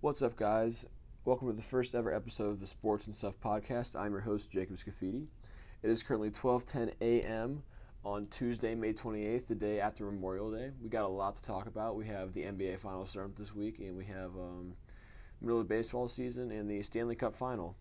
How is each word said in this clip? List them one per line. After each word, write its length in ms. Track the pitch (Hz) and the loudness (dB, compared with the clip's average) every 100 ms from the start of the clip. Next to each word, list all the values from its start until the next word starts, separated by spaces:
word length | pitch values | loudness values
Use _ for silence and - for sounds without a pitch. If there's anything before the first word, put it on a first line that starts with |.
| 147 | 2
What's 140 | 143 | 4
up, 120 | 139 - | 2 4
guys? 520 | 107 110 113 117 - - - - | 4 6 4 0 -8 -14 -16 -4
Welcome 260 | - 127 127 | 2 4 4
to 40 | |
the 80 | 110 | -2
first 320 | 110 127 123 | 2 2 4
ever 180 | 120 113 | 2 2
episode 380 | 104 110 - 104 | 2 -2 0 0
of 100 | 104 | 0
the 60 | 98 | -4
Sports 400 | - 110 104 - | -2 2 2 0
and 100 | 104 | -4
Stuff 240 | 120 - | -4 -2
Podcast. 560 | 113 107 104 123 117 - | 0 0 2 -2 0 -2
I'm 160 | 104 | -2
your 100 | 98 | 0
host, 280 | 110 104 - | 2 0 2
Jacob 280 | 95 92 92 | 0 0 -4
Scafidi. 500 | - - 92 113 156 - - - - - | -8 -4 -2 -2 -4 -10 -14 -14 -14 -2
It 80 | 110 | 4
is 100 | 117 | 4
currently 300 | - 117 107 | 4 2 2
twelve 340 | 104 127 123 120 | 2 4 4 4
ten 240 | 139 117 - | 0 0 2
A 220 | 117 117 | 6 6
M 400 | - 113 117 147 - - - - | 6 0 0 -2 -6 -14 -14 -8
on 220 | 101 101 104 | -2 -2 -2
Tuesday, 420 | - 120 117 113 | 0 0 2 2
May 180 | 113 110 | 2 0
twenty-eighth, 540 | 107 117 107 104 120 120 | 0 -2 0 2 0 2
the 60 | |
day 260 | 104 104 104 | 0 2 2
after 260 | 101 - 104 | 2 0 -4
Memorial 440 | 101 92 95 107 | -2 -2 0 -2
Day. 220 | 110 131 135 | -2 -4 -6
We 80 | 113 | -2
got 140 | 113 | 2
a 40 | 101 | 2
lot 280 | 95 98 101 | 2 0 0
to 80 | |
talk 240 | - 95 104 | -4 -4 -4
about. 280 | 110 110 107 | -2 -2 -2
We 120 | 110 | -2
have 260 | 101 95 | -2 -2
the 100 | 95 | -2
N 120 | 82 98 | -4 0
B 140 | 95 | 0
A 80 | 92 | 0
Finals 320 | 101 95 95 | -4 -4 -4
starting 240 | 101 98 95 | -4 -6 -6
this 160 | 104 | -8
week, 240 | 104 107 110 | -2 -2 -2
and 180 | 95 92 | -6 -6
we 100 | 95 | -6
have, 260 | 95 92 92 | -6 -6 -6
um, 380 | 90 90 90 92 - - - - - - | -6 -6 -8 -10 -14 -16 -16 -16 -16 -6
middle 180 | 113 117 | 2 4
of 80 | 95 | 4
baseball 400 | 107 117 123 123 | 2 2 0 -2
season 400 | - 123 123 123 | -2 -4 -2 -4
and 180 | 107 104 | -2 -2
the 140 | 101 | -2
Stanley 340 | 101 117 117 117 | 0 0 0 2
Cup 200 | 117 107 | 0 0
Final. 400 | 127 120 85 92 | -2 0 -4 -8